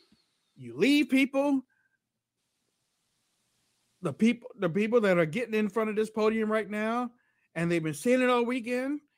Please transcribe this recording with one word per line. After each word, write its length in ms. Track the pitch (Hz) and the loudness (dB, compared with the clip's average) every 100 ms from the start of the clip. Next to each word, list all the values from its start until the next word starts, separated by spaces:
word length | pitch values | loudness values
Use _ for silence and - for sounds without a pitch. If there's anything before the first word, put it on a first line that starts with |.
| _ _ _ _ _ - | _ _ _ _ _ -20
You 200 | 123 117 | -10 0
leave 320 | 233 285 269 | 4 4 4
people, 540 | 262 269 269 285 277 - _ _ _ _ _ _ _ _ _ _ _ _ _ _ _ _ _ _ _ _ _ _ - | 2 2 2 2 0 -2 _ _ _ _ _ _ _ _ _ _ _ _ _ _ _ _ _ _ _ _ _ _ -8
the 100 | 175 | -6
people, 360 | 131 220 240 - - | 0 0 0 -8 -6
the 100 | 180 | -4
people 320 | 165 220 240 | -2 2 2
that 160 | 208 175 | 4 2
are 80 | 160 | 2
getting 280 | 170 226 | -2 -4
in 140 | 214 214 | -2 -2
front 220 | 226 220 | -2 -2
of 60 | 208 | -2
this 140 | 214 | -4
podium 400 | 226 214 220 214 | 0 0 0 -2
right 180 | 220 202 | -2 -4
now, 420 | 208 220 240 240 _ _ _ _ | -6 -4 -4 -6 _ _ _ _
and 160 | 165 170 | -4 -2
they've 120 | 170 | -2
been 120 | 160 | -2
saying 280 | 147 240 254 | -4 0 2
it 80 | 254 | 2
all 140 | 247 | 2
weekend 560 | 240 254 220 247 262 294 _ | 0 -4 -4 -6 -4 -6 _